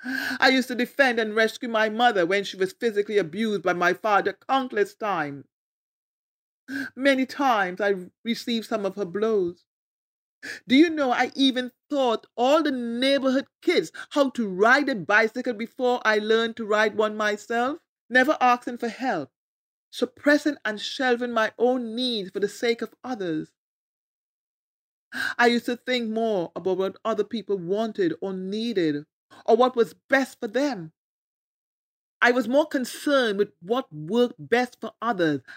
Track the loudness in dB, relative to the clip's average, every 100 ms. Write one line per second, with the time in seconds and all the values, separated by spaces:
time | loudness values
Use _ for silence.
0 | -8 -6 -6 2 4 4 2 -2 -2 2
1 | 2 2 0 2 0 0 -4 0 0 2
2 | 2 4 2 0 -2 -4 -4 -2 -2 0
3 | 0 0 0 -2 -2 0 -2 0 0 0
4 | 2 2 0 -4 -2 -2 0 -2 -2 -2
5 | -4 -4 -4 -10 -18 _ _ _ _ _
6 | _ _ _ _ _ _ -14 -10 -10 -2
7 | 2 2 0 0 0 2 0 0 0 0
8 | -6 -10 -6 -6 -4 -4 -4 -4 -4 -4
9 | -6 -2 0 0 0 -6 _ _ _ _
10 | _ _ _ _ -16 -14 2 4 4 2
11 | 0 0 -2 0 0 0 -6 -12 _ -2
12 | 0 -2 -4 -2 2 4 2 -2 -6 -2
13 | 2 2 2 0 -4 _ 0 0 -2 -8
14 | -4 0 0 -2 -6 2 4 4 2 -4
15 | 0 2 2 -2 -6 -6 -8 -2 0 0
16 | 2 0 2 2 0 -4 -2 2 2 2
17 | -2 0 -2 -4 -4 -2 -2 -4 _ _
18 | 0 4 4 4 2 2 -2 -6 -8 -4
19 | -4 -4 -6 _ _ _ _ _ _ -6
20 | -6 0 2 4 2 -4 -6 -6 -8 -2
21 | 0 0 0 0 -2 0 0 0 -4 -4
22 | -4 -4 -6 -4 -4 -2 -2 -2 -6 _
23 | -10 -6 -4 -4 -8 _ _ _ _ _
24 | _ _ _ _ _ _ _ _ _ _
25 | _ -8 -6 2 4 4 0 -6 -2 -2
26 | -2 -2 -2 -2 -4 -4 -2 -2 -2 -4
27 | -4 -2 -4 -6 -4 -4 -2 -2 -2 -2
28 | -2 -2 -6 -6 -6 -6 -4 0 0 -2
29 | -8 _ _ -6 2 4 4 2 0 -4
30 | 0 0 0 -6 -6 -2 -2 -4 -10 -18
31 | _ _ _ _ _ _ _ _ _ _
32 | _ _ 2 2 2 2 2 -2 -4 -6
33 | 0 2 2 0 -2 _ -6 -4 -4 -10
34 | -2 0 0 -2 -2 0 0 -6 -16 -6
35 | -4 0 0 0 -6